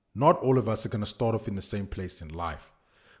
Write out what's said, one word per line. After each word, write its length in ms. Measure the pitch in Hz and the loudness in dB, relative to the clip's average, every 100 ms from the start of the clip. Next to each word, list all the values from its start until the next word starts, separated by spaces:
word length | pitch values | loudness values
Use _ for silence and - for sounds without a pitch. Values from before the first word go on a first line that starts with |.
| _ | _
Not 240 | 101 147 175 | 2 4 6
all 180 | 131 131 | 4 4
of 140 | 110 | 4
us 160 | 107 117 | 0 -2
are 20 | |
gonna 160 | 110 | -4
start 300 | 104 - 117 | -4 -2 0
off 120 | 113 - | 0 -2
in 80 | |
the 60 | 98 | -6
same 260 | - 104 98 | -6 -6 -6
place 360 | - 92 - | -6 -8 -10
in 60 | 78 | -12
life. 440 | 82 82 73 - _ _ _ _ - | -8 -6 -8 -14 _ _ _ _ -18